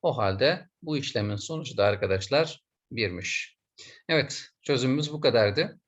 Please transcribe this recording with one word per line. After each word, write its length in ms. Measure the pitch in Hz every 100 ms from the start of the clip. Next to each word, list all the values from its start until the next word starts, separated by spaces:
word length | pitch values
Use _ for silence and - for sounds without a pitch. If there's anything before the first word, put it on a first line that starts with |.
O 160 | 175 123
halde 500 | 101 98 135 175 - _
bu 160 | 156 151
işlemin 380 | - 117 104 104
sonucu 420 | - 160 156 -
da 80 | 101
arkadaşlar 760 | 101 98 95 - 139 160 - _ _ _
birmiş. 640 | - 104 90 90 - - _ _ _ - - -
Evet, 400 | 160 131 - - _
çözümümüz 520 | - 135 127 139 151
bu 80 | 151
kadardı. 580 | 139 117 104 101 196 -